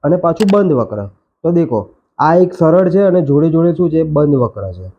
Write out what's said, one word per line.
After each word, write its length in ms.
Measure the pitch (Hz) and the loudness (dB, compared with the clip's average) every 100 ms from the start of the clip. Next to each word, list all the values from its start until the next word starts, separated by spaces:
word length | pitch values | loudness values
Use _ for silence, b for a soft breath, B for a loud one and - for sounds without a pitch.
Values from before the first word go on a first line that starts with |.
અને 120 | 143 175 | -2 -2
પાછું 320 | 170 160 214 | -2 -2 0
બંધ 200 | 202 190 | 2 0
વક્ર. 340 | 139 110 104 101 _ _ _ | 0 -2 -8 -12 _ _ _
તો 60 | 165 | -2
દેખો, 380 | 175 165 113 101 _ _ _ | -2 0 -4 -6 _ _ _
આ 160 | 151 | 0
એક 200 | 170 185 | 2 2
સરળ 360 | 180 160 175 185 | 2 2 4 2
છે 120 | 175 | 2
અને 200 | 196 180 | 2 0
જોડે 280 | 147 143 160 | 2 2 2
જોડે 240 | 160 170 | 2 0
શું 160 | 165 175 | 0 -2
છે? 120 | 156 | 0
બંધ 320 | 160 147 147 | -2 0 0
વક્ર 380 | 139 117 - 95 | 0 -2 -4 -12
છે. 200 | 90 92 | -12 -16